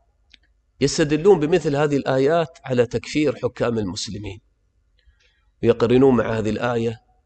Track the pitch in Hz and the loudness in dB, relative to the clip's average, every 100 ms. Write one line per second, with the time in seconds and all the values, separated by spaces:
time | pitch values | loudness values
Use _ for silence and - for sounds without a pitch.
0 | _ _ _ _ _ _ _ - 139 - | _ _ _ _ _ _ _ -4 -2 0
1 | 147 151 185 180 147 175 156 139 151 139 | 0 2 4 4 4 0 0 -2 0 0
2 | 131 135 135 170 156 - - 123 117 117 | 0 0 2 0 -2 -8 -4 -2 -2 -4
3 | - 147 147 117 123 - 120 113 98 104 | -4 -2 -2 -2 -6 -4 -4 -2 -4 -8
4 | - 101 104 98 _ _ _ _ _ _ | -10 -10 -12 -14 _ _ _ _ _ _
5 | _ _ _ _ _ _ 113 113 117 127 | _ _ _ _ _ _ 0 2 4 4
6 | 135 117 107 110 104 110 123 120 117 113 | 6 4 0 -2 -4 -4 -4 -4 -4 -6
7 | _ _ | _ _